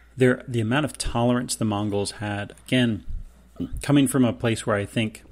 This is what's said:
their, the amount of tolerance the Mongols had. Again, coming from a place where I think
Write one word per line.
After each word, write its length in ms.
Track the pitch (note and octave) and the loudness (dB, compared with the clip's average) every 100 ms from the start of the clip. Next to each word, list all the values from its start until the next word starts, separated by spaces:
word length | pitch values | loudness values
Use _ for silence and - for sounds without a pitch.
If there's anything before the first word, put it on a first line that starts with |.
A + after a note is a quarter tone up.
| - - | -12 2
their, 260 | B2+ B2 - | 4 4 -2
the 120 | A#2 | -2
amount 240 | A2 C3+ | 0 0
of 140 | D3+ - | 0 -2
tolerance 560 | - A#2+ A#2+ B2 A#2+ | -2 2 2 2 -2
the 100 | - | -2
Mongols 480 | A2 G2+ G#2+ G2+ G2 | 0 0 0 -2 -2
had. 400 | - G#2 G2+ G2+ - - | -4 -6 -6 -8 -12 -2
Again, 380 | B2+ A#2+ G#2 - - - - - - F2 - | 0 2 0 -4 -8 -8 -18 -20 -12 -10 -8
coming 260 | - C#3+ C3 | 2 4 4
from 160 | C3+ | 4
a 80 | B2 | 2
place 340 | G#2+ A#2 A2 - | 2 0 -2 0
where 100 | G#2 | -2
I 80 | |
think 380 | G2+ - A2 - - | 0 -2 -2 -4 -20